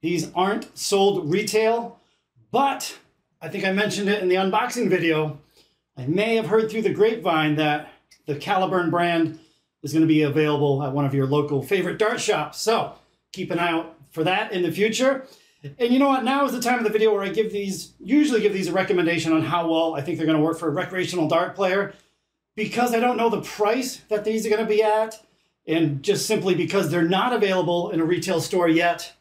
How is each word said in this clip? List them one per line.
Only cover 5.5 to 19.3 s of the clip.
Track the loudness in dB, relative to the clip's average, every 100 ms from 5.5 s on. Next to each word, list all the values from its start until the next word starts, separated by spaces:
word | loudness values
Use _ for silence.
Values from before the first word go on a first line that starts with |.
| _ _ _ _ -12
I | -4
may | 0 2 0
have | 2
heard | 2 2
through | 0
the | -2
grapevine | 2 2 2 0 2 2 2
that | 0 0 -6 -20 _ _ -8
the | -8
Caliburn | -2 0 0 0 0
brand | 0 2 2 0 -4 -20 _ _ _
is | -4
gonna | 2 4
be | 4
available | 2 2 2 2 2 0
at | -2
one | -2 0
of |
your | 0 2
local | 2 0 -2
favorite | 0 -2 -2 0
dart | -2 0
shops. | 0 -2 -2 -4
So | 0 0 -2 -10 _ _ _
keep | -10 -6
an | -2
eye | 0
out | -2 -4 -14 -16
for | -4
that | -2 0 -2
in | -2
the | -2
future. | 0 0 2 0 0 -6 -20 _ _ -20 -4
And | 2
you | 4
know | 4
what? | 2
Now | 0 0 0
is |
the | 0
time | 0 0
of |
the | 0
video | 2 2
where | 2
I | -2
give | -2 -2
these, | -2 -6 -8 -12 _
usually | 0 2 4 2
give | 2
these | 0 -2
a |
recommendation | -2 0 0 2 0 2